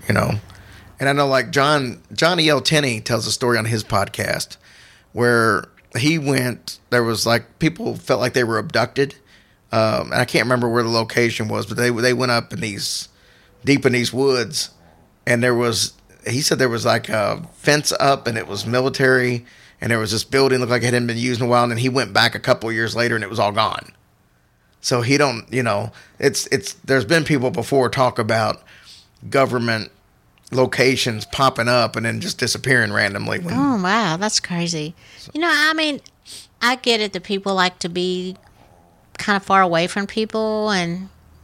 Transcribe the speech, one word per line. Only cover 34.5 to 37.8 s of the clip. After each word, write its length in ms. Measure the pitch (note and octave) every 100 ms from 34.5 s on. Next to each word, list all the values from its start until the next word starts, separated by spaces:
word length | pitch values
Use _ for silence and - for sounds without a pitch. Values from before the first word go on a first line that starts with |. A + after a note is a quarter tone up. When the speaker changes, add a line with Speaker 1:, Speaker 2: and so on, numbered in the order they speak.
| F3 E3+ E3 D3+ - - - -
Speaker 2:
You 80 | D4+
know, 100 | E4+
I 220 | D4 D#4
mean, 280 | D#4+ D#4 C#4 - _ - - - _
I 160 | A#3+ B3+
get 240 | B3 A3+
it 120 | G#3+
that 80 | -
people 300 | - G3 G3
like 240 | F#3+ F3+ F3+